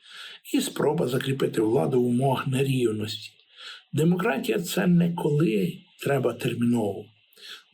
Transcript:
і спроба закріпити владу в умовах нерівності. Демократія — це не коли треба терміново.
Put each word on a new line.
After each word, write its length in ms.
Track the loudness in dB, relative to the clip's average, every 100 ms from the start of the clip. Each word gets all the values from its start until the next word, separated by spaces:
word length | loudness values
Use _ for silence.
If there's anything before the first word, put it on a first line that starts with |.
| -20 -18 -18 -18 -4
і 60 | -2
спроба 480 | -2 0 0 0 0
закріпити 520 | 0 -2 -2 -2 0
владу 420 | 2 2 2 2
в 40 | 2
умовах 400 | 2 2 0 0
нерівності. 840 | 0 0 2 0 0 -4 -8 -12 -20 _ -20 -18 -18 -8
Демократія — 680 | 0 2 2 2 -2 -2 -2
це 260 | -2 0 4
не 280 | 4 4
коли 680 | 0 0 2 2 2 0 -4 -14 -8
треба 340 | -2 0 0
терміново. 720 | -2 -2 0 2 2 0 -4 -10 _ _ -20 -20 -20 -8